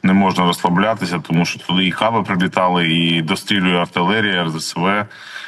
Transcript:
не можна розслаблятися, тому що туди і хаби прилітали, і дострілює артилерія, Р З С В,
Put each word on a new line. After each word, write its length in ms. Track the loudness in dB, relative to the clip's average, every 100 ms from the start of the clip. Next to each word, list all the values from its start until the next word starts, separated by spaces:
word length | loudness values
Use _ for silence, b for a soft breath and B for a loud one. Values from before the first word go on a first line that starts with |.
не 100 | 4
можна 320 | 4 4 2
розслаблятися, 720 | 0 2 0 2 0 0 -4 -6
тому 260 | -2 0
що 140 | 0 -4
туди 280 | -2 0 0
і 40 |
хаби 320 | 0 0 0
прилітали, 680 | 0 0 0 2 2 2 2
і 340 | 2 2 0
дострілює 580 | 0 -4 0 0 2 0
артилерія, 600 | 0 0 0 2 0 0
Р 100 | -2
З 60 | -4
С 240 | -6 -2
В, 260 | 0 0 -4 B B B